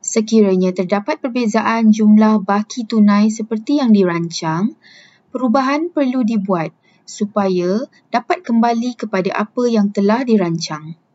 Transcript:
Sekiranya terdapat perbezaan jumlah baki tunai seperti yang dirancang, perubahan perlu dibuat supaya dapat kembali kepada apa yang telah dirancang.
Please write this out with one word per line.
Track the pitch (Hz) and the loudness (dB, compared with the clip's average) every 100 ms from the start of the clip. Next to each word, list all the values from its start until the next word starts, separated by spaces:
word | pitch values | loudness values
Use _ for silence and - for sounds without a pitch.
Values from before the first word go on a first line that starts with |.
Sekiranya | - 226 220 220 202 185 185 | -4 -4 0 2 4 2 0
terdapat | 185 180 202 208 - | -2 -2 -2 -2 -6
perbezaan | 262 240 226 220 214 226 220 | -4 -4 -2 0 0 2 2
jumlah | 220 214 214 220 214 | 4 6 6 6 2
baki | 190 202 214 - 214 | 0 -2 -2 -10 -4
tunai | 226 208 202 214 | 2 4 4 2
seperti | 214 220 220 220 294 | -2 -6 -6 -2 0
yang | 247 | 4
dirancang, | 208 180 170 170 165 165 160 220 - _ - _ _ _ | 4 4 0 -6 -6 -4 -2 -4 -6 _ -20 _ _ _
perubahan | 240 254 269 262 294 339 | -6 0 0 0 -2 -4
perlu | 320 269 262 220 | -2 -2 0 -2
dibuat | 226 190 180 160 _ _ _ - | -2 -2 -4 -4 _ _ _ -20
supaya | - 208 208 196 185 175 208 277 _ _ | -8 -6 -2 -2 -2 -2 -4 -6 _ _
dapat | 240 - 349 | -8 -4 -6
kembali | - 233 233 233 247 - | -2 0 0 0 -4 -8
kepada | 214 190 175 - | -6 -4 -4 -4
apa | 214 - 240 | -6 -2 0
yang | 226 202 | 2 0
telah | 202 202 226 262 | 0 0 2 4
dirancang. | 214 175 165 165 156 156 165 _ | 2 2 -4 -6 -12 -14 -20 _